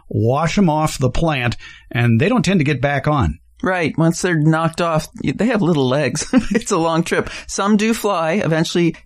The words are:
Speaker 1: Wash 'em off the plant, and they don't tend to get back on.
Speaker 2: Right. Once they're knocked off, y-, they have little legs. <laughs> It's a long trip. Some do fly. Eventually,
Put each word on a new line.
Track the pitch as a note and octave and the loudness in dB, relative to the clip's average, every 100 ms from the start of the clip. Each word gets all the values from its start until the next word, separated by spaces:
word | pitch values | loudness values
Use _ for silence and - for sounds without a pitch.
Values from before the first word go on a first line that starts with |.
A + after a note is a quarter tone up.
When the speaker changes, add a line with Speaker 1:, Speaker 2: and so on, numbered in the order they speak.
| - | -8
Speaker 1:
Wash | G#2+ A2 C#3 D#3+ - | -2 0 0 0 2
'em | F3+ | 2
off | D3+ D#3 - | 2 0 0
the | B2 | 0
plant, | - E3 C#3 A#2+ - - - - | 2 0 0 -2 -4 -12 -20 -8
and | A#2+ A#2+ A2+ | 0 2 4
they | E3+ | 2
don't | B3 E3+ | 2 2
tend | G3 | 2
to | |
get | C#3+ C#3 | 2 0
back | C#3 C#3+ D3 | 0 0 0
on. | D3 E2 D2+ _ _ | 0 0 -4 _ _
Speaker 2:
Right. | F#3 F#3 E3 - | -4 -2 -2 2
Once | E3 E3 | 2 2
they're | F#3 D#3+ | 0 2
knocked | D3+ D#3+ E3 D#3+ | 2 2 0 -2
off, | E3+ D#3 - - | -2 -2 -4 -6
y-, | - - | -6 -2
they | A3 | 0
have | A3+ | 0
little | D#3+ D#3 C3 | 2 2 2
legs. | C3+ C3+ - - | 0 -2 -4 0
<laughs> | C4 - A3 | 0 2 -2
It's | - | 0
a | F3+ | 0
long | E3 E3 | 0 0
trip. | E3+ E3+ - - - | 0 -2 -2 -10 -10
Some | - G3+ G#3+ | -4 0 2
do | A3 | 2
fly. | A3 G#3 F3+ D#3+ F#3+ | 0 -2 -2 -2 -2
Eventually, | D#3 D#3+ E3 F3+ E3+ - | 0 0 0 0 0 -2